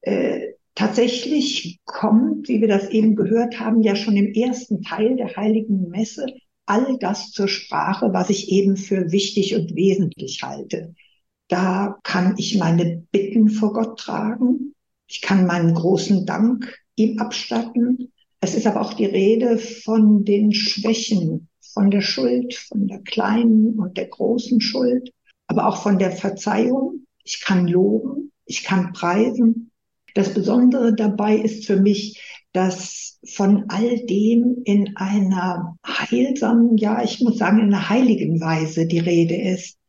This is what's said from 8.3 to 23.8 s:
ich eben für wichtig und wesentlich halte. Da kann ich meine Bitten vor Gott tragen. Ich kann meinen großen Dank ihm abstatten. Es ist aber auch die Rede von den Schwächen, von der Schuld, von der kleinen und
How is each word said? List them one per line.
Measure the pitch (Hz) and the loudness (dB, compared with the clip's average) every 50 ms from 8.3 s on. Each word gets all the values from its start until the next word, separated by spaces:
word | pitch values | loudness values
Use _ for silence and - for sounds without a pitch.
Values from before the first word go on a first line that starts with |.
ich | 202 - - - | -2 -2 0 0
eben | 185 196 196 196 196 | 2 2 4 4 2
für | 190 - - 202 190 180 160 | 0 -2 -4 -2 -2 -2 0
wichtig | 165 202 196 - - 214 190 - - | 0 0 -2 0 0 0 0 0 0
und | - 165 165 165 | -4 -4 -4 -2
wesentlich | 160 180 190 190 196 185 151 - - - - - - - | 2 2 2 4 2 0 -2 -2 -8 -12 -12 -10 -10 -10
halte. | 131 139 143 - - - 165 165 165 - _ _ _ _ _ _ _ _ _ _ _ | -12 -10 -12 -10 -10 -10 -10 -10 -12 -20 _ _ _ _ _ _ _ _ _ _ _
Da | 180 180 185 185 185 190 202 202 202 - _ | -2 0 0 0 0 0 -2 -4 -6 -10 _
kann | - - 185 180 185 220 - | -6 -2 0 0 0 0 0
ich | - - - 196 | -4 -2 -2 0
meine | 170 165 165 170 175 165 - - - _ | 2 2 2 2 2 0 -2 -6 -12 _
Bitten | - 196 202 202 - 233 214 214 | -2 -2 -2 0 2 4 4 4
vor | 214 214 214 208 208 | 4 2 -2 -2 0
Gott | 226 226 - - - | -2 -4 -4 -6 -14
tragen. | - - - - 214 214 233 - 254 247 - - 254 294 - _ _ _ _ _ _ _ | -12 -8 -6 -4 -4 -4 -4 -2 0 0 0 0 -2 -8 -12 _ _ _ _ _ _ _
Ich | - - | -16 -10
kann | - - 196 196 185 | -2 0 2 4 4
meinen | 180 175 175 170 165 165 | 2 2 2 2 2 2
großen | 165 165 170 - - - - 208 180 - | 2 2 2 0 0 2 0 0 0 0
Dank | - 160 - 214 240 254 - - - - - _ _ _ | -2 -2 0 0 0 0 -2 -6 -12 -14 -20 _ _ _
ihm | - 214 247 214 214 | 0 0 0 0 -2
abstatten. | 214 - - - - - 233 226 233 - - 247 233 247 254 - - - _ _ _ _ _ _ | -6 -6 -6 -10 -8 -6 -4 -4 -4 -4 -2 0 0 0 0 -2 -4 -14 _ _ _ _ _ _
Es | - 190 - | -6 -4 -2
ist | 233 - 226 | 0 0 0
aber | - - | 0 -2
auch | - - - | -4 -6 -4
die | - 214 | -2 -2
Rede | 196 - 185 196 208 226 240 254 240 226 220 | 0 2 2 4 4 4 4 2 2 0 0
von | - - - - - 214 220 226 220 208 214 208 202 | -2 -8 -14 -12 -6 -2 2 4 6 6 6 4 4
den | - 202 202 214 208 208 | 2 2 2 4 2 2
Schwächen, | - - - - - 202 226 226 226 226 - 214 185 170 160 160 160 - _ _ _ _ - - | 0 0 -2 -4 -2 0 -2 0 0 0 -2 0 0 0 0 -4 -4 -8 _ _ _ _ -10 -2
von | 208 196 202 | 2 2 4
der | 196 202 196 | 4 2 0
Schuld, | - - 269 262 240 247 247 240 - - | -2 -2 -2 0 0 0 0 -2 -4 -8
von | - - - - 214 202 | -12 -16 -6 -4 -2 -2
der | 196 - - | -2 -4 -8
kleinen | 196 - - 220 208 202 214 226 240 233 220 220 214 226 226 | -12 -6 -4 -2 0 2 2 4 4 6 6 6 4 4 2
und | 214 | -2